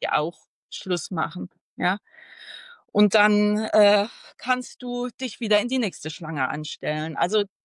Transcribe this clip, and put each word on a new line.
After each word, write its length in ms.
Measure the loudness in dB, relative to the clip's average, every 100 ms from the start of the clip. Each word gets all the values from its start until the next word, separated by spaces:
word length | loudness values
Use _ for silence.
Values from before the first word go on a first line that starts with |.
die 80 | -2
auch 380 | 0 -2 -6 _ _ -16
Schluss 400 | -12 -4 -4 -4
machen, 380 | -4 -4 -6 -12 _ _ -4
ja. 220 | -2 -2 _ -20 -20 -20 -20 -20 -20 -20 _
Und 240 | 4 4
dann, 420 | 6 4 4 2 0
äh, 480 | 2 6 6 6 2 -8 -20 -12
kannst 440 | -2 -2 -4 -12
du 260 | -8 -6 -6 -6
dich 180 | -8 -6
wieder 200 | 0 2
in 60 | 2
die 100 | -2
nächste 300 | -2 -6 -12
Schlange 360 | -10 -8 -4 -4
anstellen. 640 | -4 -8 -8 -4 -4 -4 -2
Also, 280 | 0 0 -2 _